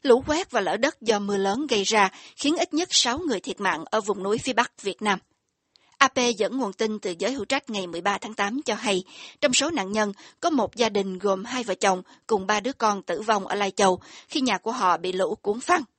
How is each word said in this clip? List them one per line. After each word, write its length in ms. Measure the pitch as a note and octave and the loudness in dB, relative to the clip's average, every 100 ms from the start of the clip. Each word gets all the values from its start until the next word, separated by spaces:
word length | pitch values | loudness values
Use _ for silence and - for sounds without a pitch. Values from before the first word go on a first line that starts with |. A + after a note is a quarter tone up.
| - | 6
Lũ 140 | A#3+ C4+ | 4 4
quét 240 | D4+ G4 | -2 0
và 100 | A#3+ | -2
lở 160 | F#3 F#3+ | -2 0
đất 240 | C4 - | -2 -2
do 180 | A3 G#3 | -2 0
mưa 180 | G3+ G3+ | 0 0
lớn 300 | G3 G#3 D4 | 0 0 0
gây 160 | A3 | 0
ra 260 | F#3+ A3 F#3+ - - - | 2 4 2 0 -20 -4
khiến 220 | C#4 D#4+ | -2 0
ít 160 | F4 | 0
nhất 140 | D4 F#4 | -2 0
sáu 280 | - B3 B3+ | 2 2 -2
người 200 | F4 G#3 | -2 -4
thiệt 220 | - F#3+ | -4 -4
mạng 220 | G3 D#3+ D#3+ | -2 -2 -2
ở 160 | A3 | -4
vùng 220 | G3+ G3+ | -2 -4
núi 140 | F#3+ G#3+ | 0 -2
phía 160 | - | 2
Bắc 280 | A#3 A#3+ _ | 2 2 _
Việt 200 | G3+ F3+ | -8 -4
Nam. 180 | G#3+ F#3 _ _ _ _ _ _ _ _ | 0 0 _ _ _ _ _ _ _ _
A 100 | C4+ | 2
P 100 | - B3 G#3 | 4 0 0
dẫn 200 | G3 B3 | -2 -2
nguồn 160 | A3+ | -4
tin 260 | F#3 A3 G#3+ | -2 -4 -2
từ 160 | G#3 E3+ | -6 -4
giới 120 | G3 | -4
hữu 140 | C4+ G3+ | -4 -2
trách 240 | C#4 - | -4 -2
ngày 180 | G#3+ F3+ | -6 -6
mười 140 | E3+ | -4
ba 160 | F3+ G3+ | -2 -2
tháng 160 | G#3+ | -6
tám 280 | A3 G3+ B3 | -4 -4 -4
cho 140 | D4+ A3+ | -4 -4
hay, 280 | A3 G3 F#3 - - - | 0 -2 -2 -16 -20 -2
trong 120 | - | 0
số 180 | B3+ C#4 | 2 0
nạn 200 | D#4+ F#3+ | -2 -2
nhân 220 | G#3+ G#3 G3 - _ | 0 -2 -2 -16 _
có 100 | E4+ | 0
một 260 | D4+ G3+ - | 2 0 0
gia 140 | A3+ | 0
đình 280 | G3+ G3 F#3 | 2 -2 -2
gồm 280 | G3+ F#3+ A3+ | 0 0 -2
hai 180 | B3+ | -6
vợ 120 | A#3 F3+ | -4 0
chồng 260 | G3+ F#3 F#3 - _ | 2 2 -4 -20 _
cùng 200 | A3 F#3 | -2 0
ba 120 | G#3+ | -2
đứa 140 | G3+ | -2
con 280 | C#4 A3+ G3+ | 0 0 0
tử 200 | - E3+ | -4 -6
vong 260 | G#3+ G#3+ F#3 | 0 0 0
ở 80 | G3 | -2
Lai 160 | G3+ | -2
Châu 280 | - G3+ F3+ - - - | 2 4 4 -4 -20 -8
khi 140 | E4 | -2
nhà 160 | B3+ G3 | 0 0
của 140 | G#3+ | -2
họ 260 | A3+ F#3 E3 | 0 2 2
bị 140 | F3+ | 0
lũ 240 | F#3 D#3 - | -2 -2 -2
cuốn 180 | - A3 | -4 -4
phăng. 240 | - F4+ C4 | 0 0 0